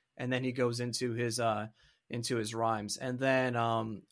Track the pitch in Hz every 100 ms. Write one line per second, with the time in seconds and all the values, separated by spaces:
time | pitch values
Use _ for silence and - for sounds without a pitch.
0 | _ - 127 127 127 123 123 120 123 113
1 | 127 117 120 117 113 107 110 - - _
2 | - 120 117 120 107 117 113 110 104 -
3 | 127 127 135 131 127 120 117 113 110 104
4 | -